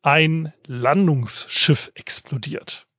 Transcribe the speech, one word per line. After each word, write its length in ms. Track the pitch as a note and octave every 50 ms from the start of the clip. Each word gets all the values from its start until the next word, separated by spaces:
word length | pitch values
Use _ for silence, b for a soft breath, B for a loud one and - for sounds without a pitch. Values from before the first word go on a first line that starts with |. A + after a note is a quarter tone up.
ein 540 | _ D3 C#3+ D#3 D#3+ D#3 D#3+ E3 D#3+ D3+ - _ _
Landungsschiff 1300 | - B2+ A#2+ A#2+ B2+ C#3+ F#3+ G3+ F3 D3+ C3+ A#2+ A2 - - - - - - - - D3+ - - - _
explodiert. 920 | - - - - - - - - B2+ G#2+ D3 D3 - - - - - - _ _